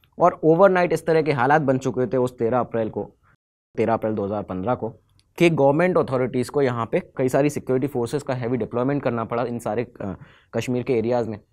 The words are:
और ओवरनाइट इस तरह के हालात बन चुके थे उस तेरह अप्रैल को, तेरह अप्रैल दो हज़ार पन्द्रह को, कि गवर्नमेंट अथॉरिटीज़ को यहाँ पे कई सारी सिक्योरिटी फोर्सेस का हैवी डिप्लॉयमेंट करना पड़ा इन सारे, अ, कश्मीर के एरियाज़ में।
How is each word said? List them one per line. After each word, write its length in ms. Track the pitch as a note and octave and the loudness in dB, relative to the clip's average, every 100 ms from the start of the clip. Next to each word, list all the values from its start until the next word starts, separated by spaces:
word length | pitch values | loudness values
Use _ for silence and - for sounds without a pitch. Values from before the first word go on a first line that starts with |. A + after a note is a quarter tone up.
| _ - | _ 2
और 220 | D#3+ D#3+ | 2 4
ओवरनाइट 480 | D#3 E3 G3 F#3 F3 | 2 6 6 6 2
इस 140 | D#3 - | 0 2
तरह 160 | D#3+ | 2
के 100 | D3+ | 2
हालात 300 | C#3 B2+ D3+ | 0 4 4
बन 160 | C3+ C3 | 4 0
चुके 280 | C3 B2 B2 | 0 -2 -2
थे 100 | C3 | 0
उस 220 | B2 - | -2 -2
तेरह 200 | A2+ B2 | 0 0
अप्रैल 320 | A#2 A#2 A2 | -2 -2 -4
को, 220 | A2 G2+ _ _ _ _ _ _ - | -4 -10 _ _ _ _ _ _ -4
तेरह 180 | A2 | 0
अप्रैल 200 | A2+ A2 | 0 0
दो 100 | G#2+ | -2
हज़ार 180 | G2+ G#2 | -4 -4
पन्द्रह 320 | F#2+ F#2 G2 | -6 -6 -4
को, 140 | B2 A2+ - _ _ _ - | -4 -6 -12 _ _ _ 0
कि 120 | E3+ | 2
गवर्नमेंट 480 | D#3 C#3 D3 F3+ F3 | 4 4 4 2 2
अथॉरिटीज़ 520 | B2+ B2+ B2 B2+ A#2+ | 0 -2 -2 -2 -2
को 120 | D3 | 0
यहाँ 240 | C3+ A#2+ A2+ | 0 0 -2
पे 140 | F3 - - | -4 -4 -4
कई 120 | C3 | 0
सारी 220 | C#3+ C#3+ | 2 2
सिक्योरिटी 360 | C3+ - C3 C3+ | -2 -2 -2 0
फोर्सेस 360 | B2+ A#2+ D3 | -2 -4 -4
का 120 | - | -4
हैवी 220 | B2+ A#2+ B2+ | -6 -4 -4
डिप्लॉयमेंट 460 | G#2 A#2+ C3 C#3+ | -4 -2 -2 0
करना 220 | C3 A#2 | -2 -2
पड़ा 200 | A2+ A#2+ | -4 -4
इन 140 | B2 A#2 | -4 -4
सारे, 340 | A#2 G#2+ A#2+ - | -4 -4 -6 -8
अ, 140 | G2+ E2+ - _ _ | -10 -10 -14 _ _
कश्मीर 280 | A#2 A2+ B2 | -6 -4 -4
के 100 | B2 | 0
एरियाज़ 360 | A#2+ A2 B2 A2 | 0 0 -2 -2
में। 120 | G#2 _ | -8 _